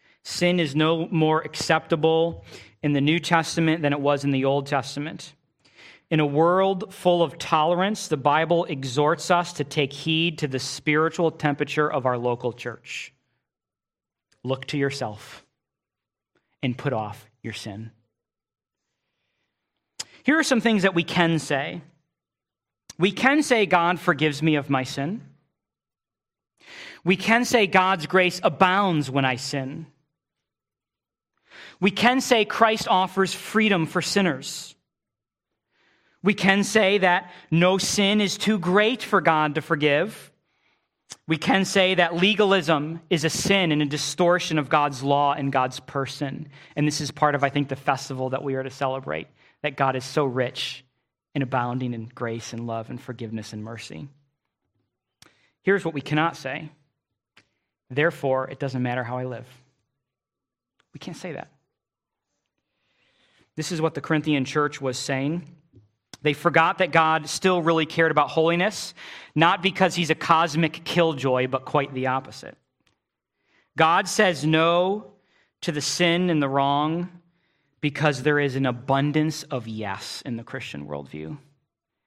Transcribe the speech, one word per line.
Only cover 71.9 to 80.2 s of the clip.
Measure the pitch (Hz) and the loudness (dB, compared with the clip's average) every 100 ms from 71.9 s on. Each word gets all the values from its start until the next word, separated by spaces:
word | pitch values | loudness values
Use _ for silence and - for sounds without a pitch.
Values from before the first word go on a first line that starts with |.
the | 131 127 | -4 -4
opposite. | 131 131 - - - _ _ _ _ _ _ _ _ _ _ _ - | -4 -6 -14 -18 -20 _ _ _ _ _ _ _ _ _ _ _ 2
God | 160 175 190 | 4 2 0
says | - 208 151 151 | 2 2 2 2
no | 156 165 175 185 208 214 _ _ _ _ _ | 2 4 2 0 -2 -8 _ _ _ _ _
to | - | -8
the | 147 | -6
sin | 139 - 175 170 180 | -4 0 2 2 2
and | 156 | 0
the | 139 | 0
wrong | 139 139 143 151 170 180 - _ _ _ _ _ _ | 0 2 0 0 -4 -6 -12 _ _ _ _ _ _
because | 147 139 151 131 | -6 0 0 2
there | 135 143 | 0 2
is | 143 131 | 0 0
an | 135 | -2
abundance | 120 123 135 147 151 156 151 | -2 0 0 2 0 0 -4
of | - 131 113 | -8 -8 -6
yes | 110 104 98 - - | -8 -8 -8 -10 -12